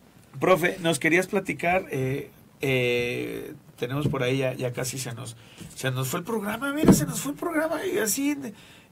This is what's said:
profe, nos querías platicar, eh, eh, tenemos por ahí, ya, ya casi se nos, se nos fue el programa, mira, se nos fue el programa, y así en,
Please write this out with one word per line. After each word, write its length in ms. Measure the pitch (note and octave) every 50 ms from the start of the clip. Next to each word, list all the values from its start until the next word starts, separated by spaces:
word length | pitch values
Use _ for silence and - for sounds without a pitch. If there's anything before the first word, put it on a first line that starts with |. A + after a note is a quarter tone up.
| - - - - - - - C3+
profe, 380 | D#3+ F3 F#3+ D#3 F3 E3+ - F#3+
nos 180 | E3+ E3 D#3+ -
querías 260 | - D#3+ D#3+ F3+ F#3
platicar, 600 | - G#3 F#3+ F#3 - D#3 C3+ F3+ F3 F3+ F#3 F#3 -
eh, 400 | C#3+ C3 C3 C3 C3+ C#3 - - - - - - - -
eh, 960 | D3 C3+ C3 B2+ B2 A#2+ A#2+ A#2+ A#2+ A#2+ B2 B2 B2 A#2 A2+ A2+ - - D3+ - - - - -
tenemos 280 | A#2+ B2 C3+ C#3+ D3
por 140 | C#3 C#3+ C3
ahí, 160 | B2 B2+ C3+
ya, 160 | C3+ C3 B2+ B2+
ya 180 | C3+ C3 B2 A#2+
casi 260 | C3+ B2+ - - C3
se 160 | - B2 A2+
nos, 200 | A2+ A2+ A2+ - - - - - - - - -
se 160 | - - C3
nos 180 | B2+ C3 C3
fue 120 | C3 - F3
el 60 | F3
programa, 460 | A#3 A3+ G#3+ G3 G#3 G#3 - C#4 C#4 C#4+
mira, 200 | D4+ - - -
se 140 | - D3
nos 120 | - - -
fue 120 | - C#4
el 60 | C#4+ -
programa, 440 | E4 F4 E4 D4+ D#4+ D#4+ - - G#4
y 100 | F#4 D4
así 320 | G#3+ A3 G3+ - C4+ C#4 C#4+
en, 240 | D4 C#4 C4 A3+ - - - - - - - -